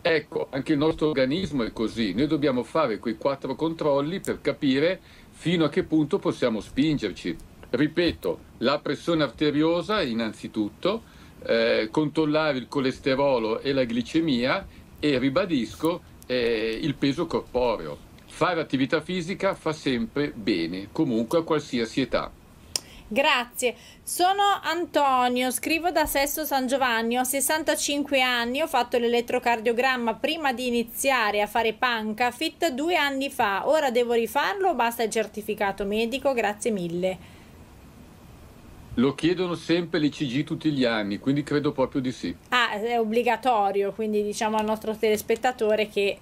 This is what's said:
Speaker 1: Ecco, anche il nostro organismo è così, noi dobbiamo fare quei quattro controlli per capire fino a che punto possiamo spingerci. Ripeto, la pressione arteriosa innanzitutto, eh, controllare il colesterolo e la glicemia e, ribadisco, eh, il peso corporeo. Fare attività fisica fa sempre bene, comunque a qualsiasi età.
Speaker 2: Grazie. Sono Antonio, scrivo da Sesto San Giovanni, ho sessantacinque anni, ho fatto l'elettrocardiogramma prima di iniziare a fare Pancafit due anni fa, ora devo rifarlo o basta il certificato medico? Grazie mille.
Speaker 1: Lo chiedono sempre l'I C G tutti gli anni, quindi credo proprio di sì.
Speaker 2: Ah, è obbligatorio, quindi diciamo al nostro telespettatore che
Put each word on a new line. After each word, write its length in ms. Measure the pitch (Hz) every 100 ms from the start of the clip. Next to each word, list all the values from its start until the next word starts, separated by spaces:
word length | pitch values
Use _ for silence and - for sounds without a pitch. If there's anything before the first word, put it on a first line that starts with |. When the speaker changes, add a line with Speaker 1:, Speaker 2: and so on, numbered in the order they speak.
Speaker 1:
Ecco, 460 | 170 160 - - -
anche 220 | 139 135
il 40 | 147
nostro 300 | 156 160 151
organismo 540 | 139 131 165 185 143
è 100 | 107
così, 400 | 113 110 104 107
noi 120 | 92
dobbiamo 380 | 147 151 143 127
fare 360 | 113 165 143 101
quei 180 | 117 110
quattro 380 | 143 135 131
controlli 680 | 135 160 165 156 139 147 190
per 180 | - 110
capire 600 | - 135 143 131 165 185 - - -
fino 360 | - 160 175
a 40 | 147
che 140 | 190
punto 360 | 165 156 151 196
possiamo 420 | 170 123 123 107
spingerci. 720 | 92 - 156 143 104 - 90 82 - - -
Ripeto, 720 | 123 151 160 170 - 90 80 - -
la 200 | 120 147
pressione 440 | - 135 - 165
arteriosa 760 | 139 - 151 143 160 170 160 214
innanzitutto, 1000 | 143 113 110 104 113 110 104 - 180 226 - - - -
eh, 440 | - 117 117 113 107
controllare 680 | 156 151 151 151 151 156 131
il 100 | 117
colesterolo 920 | 143 131 127 143 131 143 127 110 117
e 140 | 135
la 100 | 135
glicemia 840 | 123 117 120 160 165 120 127 185 - - - -
e, 180 | 151 131
ribadisco, 840 | 135 135 196 147 107 - 156 175 - -
eh, 540 | - 127 117 113 113 110
il 140 | 143
peso 300 | 135 139 143
corporeo. 720 | 170 117 - 123 123 101 78 73 - -
Fare 360 | - - 170 170
attività 400 | 147 131 135 160
fisica 520 | 156 185 165 175 196
fa 200 | 170 160
sempre 580 | 156 147 123 113 143 147
bene, 540 | 127 101 92 82 92 101
comunque 460 | - 151 113 117 170
a 40 |
qualsiasi 560 | 165 151 - 120 113 -
età. 300 | 127 92 71 - - - - - - - -
Speaker 2:
Grazie. 640 | 220 302 262 233 - 240 - - -
Sono 400 | - - 359 403 403 392
Antonio, 880 | - 330 339 302 277 254 247 247 254
scrivo 400 | 240 302 320 339
da 160 | 339
Sesto 400 | 294 277 277 320
San 220 | 302 269 254
Giovanni, 500 | 269 254 226 226 247
ho 60 |
sessantacinque 1000 | 254 277 254 311 311 302 - 285 285 277
anni, 400 | 254 247 233 269
ho 60 | 320
fatto 320 | 254 240 247
l'elettrocardiogramma 1120 | 233 240 240 247 247 233 220 226 262 254 233
prima 400 | 208 277 330 285
di 140 | 240 254
iniziare 720 | 240 233 - 269 254 214 208
a 60 | 208
fare 260 | 240 226
Pancafit 960 | 214 254 233 214 214 247 240 320 - 330
due 260 | 247 320 349
anni 340 | 285 269 277
fa, 360 | - 214 196 -
ora 220 | 311 277
devo 240 | 233 233
rifarlo 560 | 233 220 285 330 392 381
o 40 |
basta 260 | 254 233 233
il 80 | 220
certificato 760 | 220 208 - 208 208 202 196
medico? 480 | 202 214 233 262 277
Grazie 360 | 247 202 208 240
mille. 480 | 202 175 170 185 180 - - - - - - - - - - - - - - - - -
Speaker 1:
Lo 220 | - 135
chiedono 400 | 139 160 175 175
sempre 420 | 165 - 170 170 175
l'I 120 | 147
C 160 | - 147
G 160 | 127
tutti 260 | 147 156 156
gli 140 | 143
anni, 320 | 120 110 101 101
quindi 240 | 131 143
credo 300 | 147 147 147
proprio 300 | 139 127 147
di 100 | 131
sì. 240 | 123 - - -
Speaker 2:
Ah, 240 | 247 226
è 260 | 208 226 240
obbligatorio, 920 | 220 226 240 220 254 226 196 196 196
quindi 300 | 190 220 208
diciamo 360 | 208 208 214 220
al 80 |
nostro 300 | 214 214 220
telespettatore 920 | 214 220 214 - 226 254 247 214 214 214
che 300 | 202 202 190